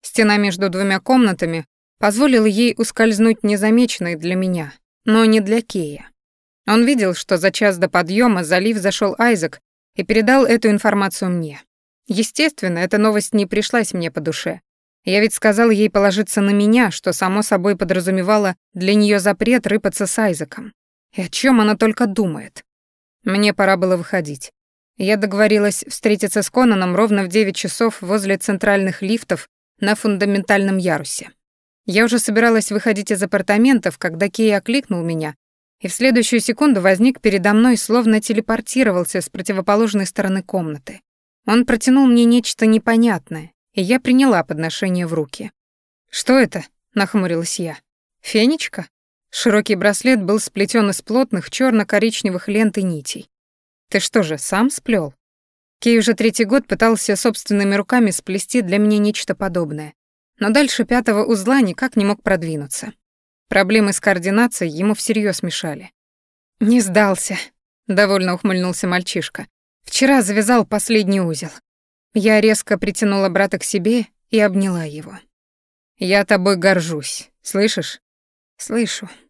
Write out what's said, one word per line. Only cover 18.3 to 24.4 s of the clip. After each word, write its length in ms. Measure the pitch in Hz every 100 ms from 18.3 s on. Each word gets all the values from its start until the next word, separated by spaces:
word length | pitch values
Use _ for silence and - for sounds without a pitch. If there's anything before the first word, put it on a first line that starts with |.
| 214 196 180 _
для 220 | 180 185 208
неё 240 | 208 202
запрет 480 | 190 196 - 247 214
рыпаться 400 | 208 202 - 196
с 100 | -
Айзеком. 540 | 214 156 147 - 214 _ _ _ _ -
И 60 |
о 80 | 180
чём 320 | - 262 247
она 140 | 214 214
только 320 | 226 214 240
думает? 560 | 190 196 151 - - _ _ _ _ _ _
Мне 300 | - 196 208
пора 240 | 196 196 190
было 200 | 185 185
выходить. 540 | 170 190 151 143